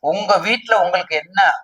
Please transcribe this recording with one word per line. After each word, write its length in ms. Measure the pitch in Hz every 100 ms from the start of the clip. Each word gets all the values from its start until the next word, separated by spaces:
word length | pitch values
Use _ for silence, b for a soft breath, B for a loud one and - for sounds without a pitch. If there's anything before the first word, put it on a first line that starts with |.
உங்க 340 | 143 190 208 202
வீட்டுல 360 | 180 233 -
உங்களுக்கு 420 | 220 180 180 175 156
என்ன 240 | 160 190 185 143